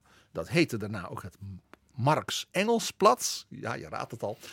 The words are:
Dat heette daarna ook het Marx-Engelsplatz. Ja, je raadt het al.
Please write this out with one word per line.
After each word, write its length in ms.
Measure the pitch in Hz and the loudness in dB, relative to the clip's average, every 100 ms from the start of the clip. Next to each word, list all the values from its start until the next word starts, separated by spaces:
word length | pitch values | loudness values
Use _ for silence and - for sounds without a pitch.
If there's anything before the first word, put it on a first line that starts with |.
| _ _ _ | _ _ _
Dat 160 | 82 87 | -8 0
heette 280 | 160 160 110 | 2 2 0
daarna 320 | 101 107 87 | -6 -8 -8
ook 140 | - | -10
het 140 | 92 - 98 92 _ - _ | -12 -14 -14 -14 _ -20 _
Marx-Engelsplatz. 1500 | - 131 151 - - - 180 208 233 - - 202 247 - - - | 0 2 2 0 -6 -2 0 2 2 0 6 6 6 0 -6 -10
Ja, 260 | - 110 | -10 -8
je 140 | 127 78 | -8 -8
raadt 220 | - 131 | -8 -8
het 120 | 113 | -6
al. 160 | 101 120 - | -6 -6 -10